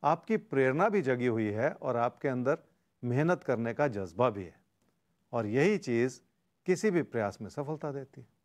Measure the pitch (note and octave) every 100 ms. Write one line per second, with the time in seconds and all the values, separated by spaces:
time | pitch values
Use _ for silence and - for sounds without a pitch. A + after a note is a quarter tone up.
0 | D3 E3+ - A3 G#3+ C#3 C3 C3+ G3+ G3+
1 | C3+ B2+ B2 A2+ G#2+ G#2 C3+ - - A#2+
2 | A#2+ - D3 B2+ B2+ D#3+ _ _ _ _
3 | B2 B2 D#3 F3 - A#2+ A#2 A#2 D3 G#2+
4 | F#2+ E2+ B2 G2+ F2+ - _ _ _ _
5 | _ _ _ A#2+ G#2+ A#2 E3 G#3 - A#2
6 | B2+ B2+ _ _ _ _ - F3+ A3 F3
7 | C#3 A#2 G#2 F#2+ G#2 - C#3 D3+ D#3 C#3
8 | C3 - A#2+ _